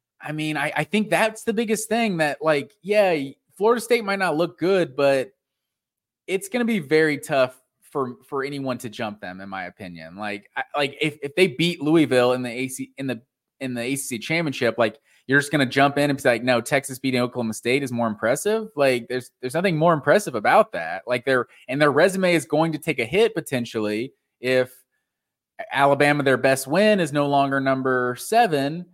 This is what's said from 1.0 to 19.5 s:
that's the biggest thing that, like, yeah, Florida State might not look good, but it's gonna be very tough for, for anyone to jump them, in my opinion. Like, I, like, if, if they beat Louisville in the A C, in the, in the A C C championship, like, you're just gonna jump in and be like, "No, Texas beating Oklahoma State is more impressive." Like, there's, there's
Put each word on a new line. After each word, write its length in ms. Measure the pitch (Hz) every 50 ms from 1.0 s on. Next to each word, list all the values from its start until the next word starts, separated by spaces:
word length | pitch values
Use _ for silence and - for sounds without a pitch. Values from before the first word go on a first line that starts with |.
| 214 -
that's 320 | 165 165 214 220 214 - -
the 100 | - 220
biggest 340 | 208 240 208 226 208 - -
thing 300 | 214 233 233 220 185 165
that, 240 | 156 147 135 -
like, 320 | 151 156 156 143 139 - _ _
yeah, 340 | - 185 208 214 202 190 170 151 135 139 - _ _ _ _
Florida 240 | - 190 220 240 240
State 240 | 220 - 240 240 220
might 160 | 196 196 196
not 160 | 190 180 151
look 220 | 151 175 170 175 -
good, 380 | 156 180 196 190 170 147 127
but 360 | 139 143 139 139 135 123 - _ _ _ _ _ _ _ _ _ _ _ _ _ _ _ _ _ _ _
it's 240 | - 180 190 190 -
gonna 160 | - 247 240
be 140 | 226 233 202
very 400 | 151 131 156 156 160 156 147 135
tough 420 | - - 151 135 127 123 - _ _ _ _ _
for, 340 | _ _ - 147 135 123 120 - _ -
for 160 | 147 139 131
anyone 360 | 143 143 139 135 131 123 120
to 100 | - 117
jump 320 | 107 123 120 107 104 104
them, 180 | - 90 90 92
in 80 | 98 98
my 180 | 98 95 92
opinion. 520 | 87 - - 107 90 87 85 80 80 87 98
Like, 320 | 107 104 104 104 - _ - 135
I, 60 | 131 _ -
like, 220 | 143 143 127 - -
if, 180 | 147 156 147 -
if 140 | - 143 -
they 120 | 180 185 185
beat 340 | - - 160 175 170 -
Louisville 520 | 139 151 160 170 151 120 131 127 123 123 127
in 80 | 127
the 80 | 127 123
A 180 | 113 123 131 131
C, 240 | 131 - 135 131 _ -
in 100 | 135 135
the, 140 | 123 113 - _ _ _ _ _ _ -
in 140 | 135 131 123
the 60 | 120
A 140 | 117 123 139
C 220 | 135 - - 123 110
C 20 |
championship, 580 | - - 160 170 170 151 131 - 127 117 113 -
like, 220 | 117 110 107 - _ _ _ _ _ -
you're 120 | 135 143
just 120 | 139 -
gonna 140 | - 151 135
jump 320 | 123 - 139 139 143 135 147
in 120 | 143 147
and 120 | 139 127
be 60 | - 131
like, 160 | 120 110 120
"No, 180 | 127 127 117
Texas 380 | 113 - 151 139 135 - 135 123
beating 220 | - 135 127 123
Oklahoma 320 | 123 120 - 123 117 110 107
State 300 | - - 120 127 143 143
is 80 | 123
more 160 | 123 117 117 113
impressive." 640 | 107 - - 110 127 - - 208 214 226 220 214 -
Like, 320 | 143 143 135 127 127 226 -
there's, 240 | 123 127 123 - _ _
there's 140 | - 127